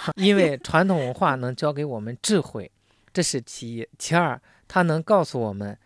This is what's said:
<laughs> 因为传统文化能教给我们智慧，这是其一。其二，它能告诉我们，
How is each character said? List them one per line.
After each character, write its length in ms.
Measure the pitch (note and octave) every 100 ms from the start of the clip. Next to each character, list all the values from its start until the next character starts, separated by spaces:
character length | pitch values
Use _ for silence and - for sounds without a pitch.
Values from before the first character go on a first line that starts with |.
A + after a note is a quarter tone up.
<laughs> 120 | - F3
因 200 | F#3+ G3+
为 220 | E3 C3
传 280 | - D#3+ F#3+
统 120 | E3+
文 160 | B2+
化 220 | B2+ F3 C3
能 200 | B2 B2
教 160 | D3+
给 120 | C#3+
我 140 | D3 A2+
们 180 | G#2+ B2
智 180 | - G3+
慧， 320 | - A2 F#2 _ _ _ _
这 80 | F#3
是 180 | E3 C3+
其 360 | - - A#2 A#2
一。 120 | A2+ -
其 160 | -
二， 240 | E3 E3 A#2 _ _ -
它 140 | F#3
能 200 | E3+ D#3
告 220 | D#3+ G3+
诉 160 | D#3 C3
我 120 | A2
们， 240 | G2+ G2+ G#2+